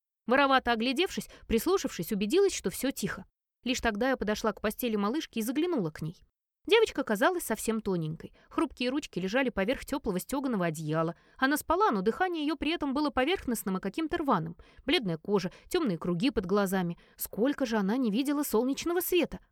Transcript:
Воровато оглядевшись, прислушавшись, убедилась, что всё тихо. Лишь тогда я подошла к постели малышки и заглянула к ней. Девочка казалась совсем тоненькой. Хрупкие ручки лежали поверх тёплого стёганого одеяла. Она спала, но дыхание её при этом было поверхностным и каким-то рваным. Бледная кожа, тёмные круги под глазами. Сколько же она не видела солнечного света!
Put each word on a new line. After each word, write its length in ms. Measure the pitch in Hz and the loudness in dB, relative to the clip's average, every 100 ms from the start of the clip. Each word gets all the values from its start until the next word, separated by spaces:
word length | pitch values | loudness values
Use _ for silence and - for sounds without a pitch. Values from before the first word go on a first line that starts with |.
| _ _ - | _ _ 2
Воровато 460 | 269 277 269 247 | 4 6 4 4
оглядевшись, 560 | 233 247 269 381 - - - - | 2 2 0 0 -4 -10 -12 0
прислушавшись, 680 | 220 320 392 262 - 160 | 0 2 0 0 -6 -4
убедилась, 420 | 196 208 349 392 | -2 2 4 4
что 160 | - 190 | 2 -4
всё 220 | - 269 | -2 -4
тихо. 340 | - 185 - - _ _ _ | -2 -6 -6 -14 _ _ _
Лишь 160 | 247 247 | -4 0
тогда 300 | 233 208 262 | 0 0 0
я 60 | 254 | 0
подошла 360 | 208 214 220 | -2 0 -2
к 80 | - | -2
постели 360 | 214 - 240 214 | -4 -2 -2 0
малышки 440 | 202 311 - 226 | 0 -2 -4 -4
и 20 | |
заглянула 480 | 220 269 359 294 160 | -2 0 0 0 -2
к 120 | - | -6
ней. 220 | 160 - _ _ _ _ - | -10 -10 _ _ _ _ 2
Девочка 380 | 453 440 - | 4 4 2
казалась 400 | 233 202 311 349 | -2 2 2 2
совсем 360 | - 220 - 220 | -2 -4 -2 -2
тоненькой. 520 | 202 180 156 160 - _ _ | -2 -2 -2 -6 -14 _ _
Хрупкие 400 | - 330 - 247 | -2 -2 -2 -2
ручки 300 | 285 - - | -2 -4 -4
лежали 300 | 185 247 254 | 0 0 0
поверх 340 | 196 190 269 | 0 0 -2
тёплого 340 | - 277 233 180 | -4 -4 -2 -4
стёганого 480 | - 277 262 208 170 | -2 -2 -2 0 0
одеяла. 480 | 156 151 160 160 - _ - | -2 -2 0 -2 -4 _ -2
Она 180 | - 202 | 0 0
спала, 360 | - 349 427 | 0 2 2
но 100 | 202 | 2
дыхание 400 | 196 220 370 330 | 0 0 0 0
её 140 | 294 320 | -2 -2
при 160 | 285 | -2
этом 200 | 339 285 | -2 -2
было 180 | 262 294 | 0 0
поверхностным 680 | 262 269 392 - 226 196 185 | 0 0 0 -2 -4 -2 -4
и 40 | |
каким-то 380 | 196 - 320 349 | -4 -4 -2 0
рваным. 380 | 277 190 160 - - - | 2 0 0 -10 -20 -8
Бледная 320 | - 349 190 160 | 0 0 0 -4
кожа, 360 | - 202 180 - - | 0 0 -2 -8 -4
тёмные 280 | 359 269 165 | -2 0 -2
круги 340 | 180 170 269 | -2 0 0
под 140 | 233 | 0
глазами. 540 | 180 202 196 190 175 170 - - | 0 2 2 0 -2 -6 -14 -14
Сколько 500 | - - 269 - 247 | -8 -2 0 0 0
же 100 | 220 | 0
она 200 | 190 254 | 0 0
не 140 | 233 | 0
видела 320 | 208 285 294 | 0 0 -2
солнечного 560 | 285 214 247 277 330 349 | 0 0 0 -2 -2 -2
света! 380 | - 359 254 185 - | 0 0 0 -4 -16